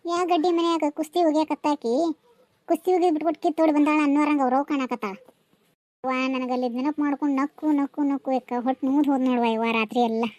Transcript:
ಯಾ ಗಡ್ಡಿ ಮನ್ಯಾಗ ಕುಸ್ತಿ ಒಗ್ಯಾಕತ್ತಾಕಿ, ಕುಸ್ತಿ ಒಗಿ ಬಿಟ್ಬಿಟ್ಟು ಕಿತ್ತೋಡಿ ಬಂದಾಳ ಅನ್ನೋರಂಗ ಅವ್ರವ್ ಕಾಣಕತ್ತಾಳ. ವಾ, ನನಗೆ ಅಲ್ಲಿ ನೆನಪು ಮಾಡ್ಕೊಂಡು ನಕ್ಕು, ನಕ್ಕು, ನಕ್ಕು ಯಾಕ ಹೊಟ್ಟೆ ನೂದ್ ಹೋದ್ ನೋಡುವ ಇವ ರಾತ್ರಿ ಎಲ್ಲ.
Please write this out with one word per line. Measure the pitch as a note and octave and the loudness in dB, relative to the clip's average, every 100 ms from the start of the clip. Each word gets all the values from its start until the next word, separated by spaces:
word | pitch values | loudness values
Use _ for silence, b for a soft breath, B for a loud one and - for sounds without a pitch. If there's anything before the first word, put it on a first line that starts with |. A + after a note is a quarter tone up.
ಯಾ | E4+ E4+ | -4 -2
ಗಡ್ಡಿ | F4+ F4 F4 | 0 0 2
ಮನ್ಯಾಗ | E4+ E4+ E4 D4+ | 0 0 0 -2
ಕುಸ್ತಿ | D4+ D4+ F4 | -4 -4 0
ಒಗ್ಯಾಕತ್ತಾಕಿ, | E4 D4+ D#4 D4 D4+ D4 A#3 B3 E4 D4 _ _ _ _ - | 2 2 -2 -2 -2 -2 -2 0 -2 -4 _ _ _ _ -4
ಕುಸ್ತಿ | E4 - | -2 2
ಒಗಿ | F#4 F4+ | 2 2
ಬಿಟ್ಬಿಟ್ಟು | D4+ D#4+ D#4 | 0 -2 -2
ಕಿತ್ತೋಡಿ | F4 D#4+ D#4+ | -4 2 2
ಬಂದಾಳ | D4 D4 D4+ | 4 2 2
ಅನ್ನೋರಂಗ | D4 C#4+ D4+ D4 | 2 2 2 2
ಅವ್ರವ್ | B3+ C4 | 2 0
ಕಾಣಕತ್ತಾಳ. | C#4+ C#4+ B3+ A#3+ G#3 G3 - _ _ _ _ _ _ _ C4 | 0 -4 -4 -4 -8 -12 -20 _ _ _ _ _ _ _ -4
ವಾ, | B3+ C4 | -2 -2
ನನಗೆ | B3+ B3+ | -2 -2
ಅಲ್ಲಿ | B3 B3 | -2 -2
ನೆನಪು | A#3+ C#4 D4+ | -2 -4 -2
ಮಾಡ್ಕೊಂಡು | D4 C#4+ D4 C4+ | -2 0 0 0
ನಕ್ಕು, | C#4+ - D#4 C#4+ | -2 -2 0 0
ನಕ್ಕು, | C#4 - C#4+ | 0 -2 -2
ನಕ್ಕು | C#4 - | -2 -2
ಯಾಕ | C4 - B3 | -4 -2 -4
ಹೊಟ್ಟೆ | B3 C4 C4 | -2 -2 0
ನೂದ್ | C#4 C#4+ | 2 2
ಹೋದ್ | C4+ C4 | 2 2
ನೋಡುವ | B3 A#3 | 2 0
ಇವ | A3 A3+ A3+ | 0 0 0
ರಾತ್ರಿ | A3 A#3+ A#3 | -2 0 0
ಎಲ್ಲ. | A3+ A#3 | 0 -4